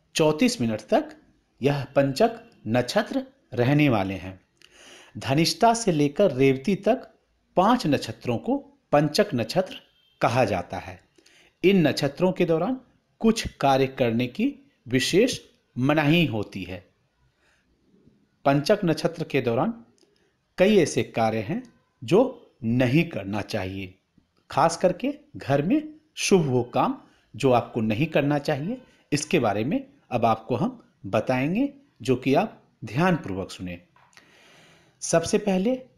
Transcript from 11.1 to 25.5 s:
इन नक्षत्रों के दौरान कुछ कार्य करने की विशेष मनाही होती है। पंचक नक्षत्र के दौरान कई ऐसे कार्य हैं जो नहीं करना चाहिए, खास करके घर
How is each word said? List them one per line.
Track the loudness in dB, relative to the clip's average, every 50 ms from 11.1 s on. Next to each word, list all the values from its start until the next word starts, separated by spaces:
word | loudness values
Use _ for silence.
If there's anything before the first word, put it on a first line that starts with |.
| _ _ _ _ _ _ _ _ _ _ 2
इन | 4 4 4 4
नक्षत्रों | 2 2 0 -2 -4 -2 -2 -2 -2
के | 0 0 0
दौरान | 0 2 0 0 -2 -4 -6 -8 _ _ _ _ _ _ _
कुछ | 0 0 0 0 -4 -8 -6
कार्य | 0 2 2 4 2 2 0
करने | 0 0 0 0 2 0 -2
की | -2 -2 -2 -2 -2 -4 -6 _ _ _ _ _
विशेष | -2 0 0 0 2 2 2 2 2 0 -6 -12 _ _ _ _ _ _
मनाही | -2 0 2 2 2 4 4 4 4 2
होती | 2 -2 -4 -6 -6 -8 -12 -10
है। | -10 -12 -14 -16 _ _ _ _ _ _ _ _ _ _ _ _ _ _ _ _ _ _ _ _ _ _ _ _ _ _ _ _ _ _ _ _
पंचक | 2 2 2 2 2 0 2 2
नक्षत्र | 0 -2 0 -2 -4 -4 -6 -8
के | -4 -2 -2
दौरान | 0 0 0 0 0 -2 -4 -8 -16 _ _ _ _ _ _ _ _ _ _ _ _ _ _
कई | 2 4 6 6
ऐसे | 4 4 2 0 -2 -4
कार्य | -2 -2 0 0 0 0 -2
हैं | -4 -4 -6 -8 -8 -12 _ _ _ _ _ _
जो | -2 2 4 4 4 2 -2 -10 -20 _ _ _ -4
नहीं | -2 0 2 2 2 2 2 0
करना | 0 -4 -10 -8 -6 -6 -8 -6
चाहिए, | -6 -6 -6 -6 -6 -8 -10 -12 -14 -16 _ _ _ _ _ _ _ _ _ _ -4
खास | 0 2 2 2 2
करके | 0 0 -2 0 -2 -4 -6 -6 -8 _ _ -18
घर | -10 -2 0